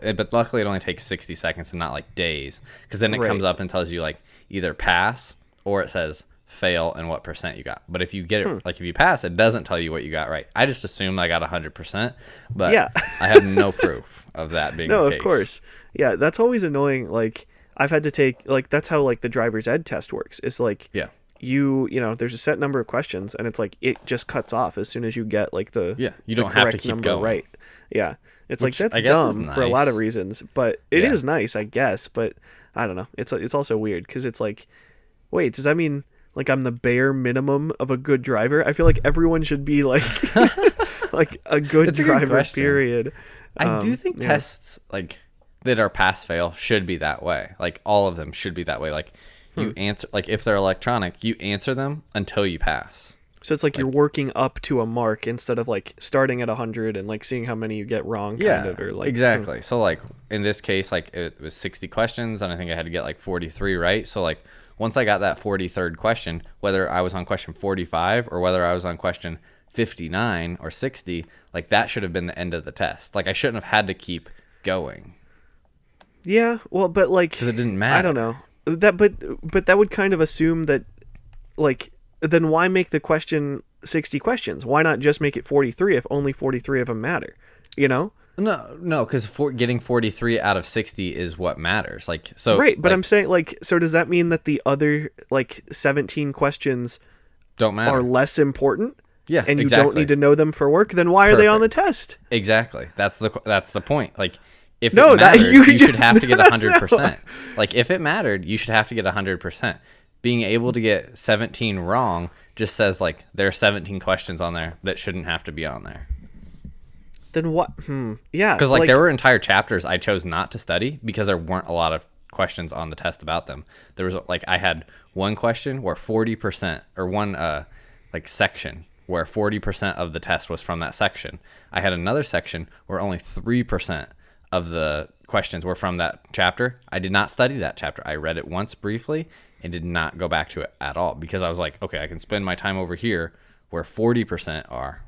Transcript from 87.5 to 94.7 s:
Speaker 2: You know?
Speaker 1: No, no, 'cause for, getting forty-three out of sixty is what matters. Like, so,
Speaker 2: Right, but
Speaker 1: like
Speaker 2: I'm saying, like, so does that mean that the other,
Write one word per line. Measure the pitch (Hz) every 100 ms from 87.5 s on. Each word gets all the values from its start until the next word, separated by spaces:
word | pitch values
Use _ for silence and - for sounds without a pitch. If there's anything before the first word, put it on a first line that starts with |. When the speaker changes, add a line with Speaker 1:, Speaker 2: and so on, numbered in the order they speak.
| _ - -
Speaker 2:
You | 139
know? | 127 190 - _ -
Speaker 1:
No, | 214 165 110 156
no, | 175 156 113
'cause | 139 107
for, | - 147
getting | 123 120 120
forty-three | - 120 110 - 117 113
out | 101 95
of | 82
sixty | 117 107 - 92 73
is | 87 80
what | 90 -
matters. | 82 104 82 50 -
Like, | 82 - -
so, | - 139
Speaker 2:
Right, | 285 -
but | 170
Speaker 1:
like | 185
Speaker 2:
I'm |
saying, | 180 208 185
like, | 180 160 -
so | - 175
does | 165
that | 160 170
mean | 175 170
that | 165 -
the | 147
other, | -